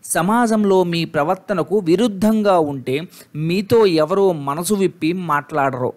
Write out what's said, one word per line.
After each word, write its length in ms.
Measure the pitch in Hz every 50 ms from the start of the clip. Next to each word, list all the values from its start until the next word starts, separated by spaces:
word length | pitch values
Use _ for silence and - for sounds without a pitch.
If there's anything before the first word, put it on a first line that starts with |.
| _
సమాజంలో 720 | - - 175 165 185 220 240 247 220 220 220 208 196 190 185 180
మీ 180 | 175 170 170 165
ప్రవర్తనకు 720 | 160 - 151 143 160 190 185 _ - 208 175 151 - 180 214
విరుద్ధంగా 760 | 190 156 170 185 240 247 202 185 208 214 220 220 208 202 190 175
ఉంటే, 380 | 160 143 139 135 123 131 131 147 170 - - - - _ _
మీతో 500 | 147 156 165 175 196 208 202 247 226 220
ఎవరో 400 | 196 165 156 151 151 190 196 196 190
మనసు 420 | 175 151 139 139 139 160 175 170 214
విప్పి 380 | 196 196 175 - - 165 156
మాట్లాడరు. 800 | 175 190 180 160 147 143 139 - 156 147 139 135 127 123 127 120 -